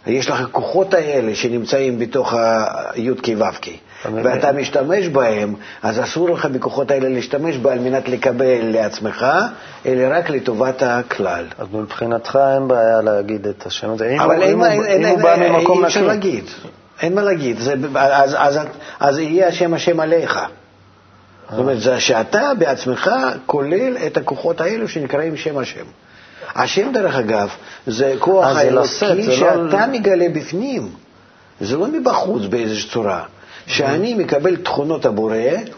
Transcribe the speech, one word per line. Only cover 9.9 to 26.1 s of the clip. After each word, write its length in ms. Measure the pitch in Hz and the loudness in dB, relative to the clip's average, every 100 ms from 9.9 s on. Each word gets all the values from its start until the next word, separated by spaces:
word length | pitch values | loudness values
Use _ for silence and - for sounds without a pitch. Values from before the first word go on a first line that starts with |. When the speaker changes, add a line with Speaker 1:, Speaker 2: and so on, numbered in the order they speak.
| 127 131 165 | 2 2 2
Speaker 1:
רק 140 | 170 | 0
לטובת 520 | 135 123 110 131 131 | -2 -2 0 0 2
הכלל. 640 | 127 120 120 - 92 85 82 - | 0 0 -2 -4 -2 -4 -8 -10
Speaker 2:
אז 80 | 95 | -8
מבחינתך 680 | 107 107 - 120 117 - 135 139 | -8 -8 -6 -4 -2 0 2 4
אין 140 | 135 131 | 4 2
בעיה 320 | 120 113 113 | 4 6 4
להגיד 460 | 110 104 101 107 104 | 4 2 0 -4 -4
את 200 | 98 90 | -6 -8
השם 240 | - 104 | -8 -6
הזה. 200 | 110 110 | -2 0
אם 100 | - | 2
Speaker 1:
אבל 140 | 143 | 4
Speaker 2:
הוא, 80 | 160 | 4
Speaker 1:
אין 100 | 190 | 4
Speaker 2:
אם 60 | 214 | 4
Speaker 1:
מה, 140 | 233 | 4
Speaker 2:
הוא, 120 | 208 | 2
Speaker 1:
אין, 160 | 214 190 | 2 2
Speaker 2:
אם 60 | 160 | 4
Speaker 1:
אין, 80 | |
Speaker 2:
הוא 80 | 180 | 4
בא 120 | 170 | 6
Speaker 1:
אין, 180 | 175 170 | 6 4
Speaker 2:
ממקום 280 | 170 - 185 | 4 4 4
Speaker 1:
אי 60 | 170 | 4
אפשר 140 | 208 | 2
Speaker 2:
נקי. 80 | 190 | 2
Speaker 1:
להגיד. 360 | 208 190 175 190 - - - _ - | 0 -2 -4 -6 -16 -18 -20 _ -6
אין 120 | 165 | -2
מה 80 | 196 | 0
להגיד. 360 | 202 175 131 110 | 0 0 -2 -4
זה, 160 | 123 139 147 | -2 -2 -2
אז, 420 | 135 139 139 139 139 | 2 4 6 4 4
אז, 180 | 143 147 | 2 2
אז, 100 | 151 - - - | -4 -10 -18 -4
אז 180 | 143 143 | -2 0
יהיה 300 | 156 170 180 | 0 2 2
השם, 260 | 170 175 | 2 0
השם 260 | 160 - 165 | 0 0 0
עליך. 380 | 156 165 135 92 - - _ _ _ _ _ _ _ - - | 2 2 2 -4 -6 -12 _ _ _ _ _ _ _ -20 -10
זאת 80 | 110 | -4
אומרת, 220 | 131 120 | -2 0
זה 200 | 120 120 | 0 0
שאתה 520 | - 120 - 202 285 247 | 2 0 0 0 0 0
בעצמך 520 | 160 127 131 120 190 254 254 135 - | 0 0 -2 -2 0 0 -2 -4 -2
כולל 500 | 147 139 185 262 247 151 | -2 0 0 0 -2 -2
את 100 | 156 | -2
הכוחות 440 | 131 139 170 170 | -2 -2 -2 0
האלו 280 | 165 226 214 | -2 -2 -4
שנקראים 480 | 165 135 143 165 151 | -4 -4 -2 -2 -4
שם 220 | 160 143 | -6 -4
השם. 260 | 120 - - - _ | -6 -10 -16 -20 _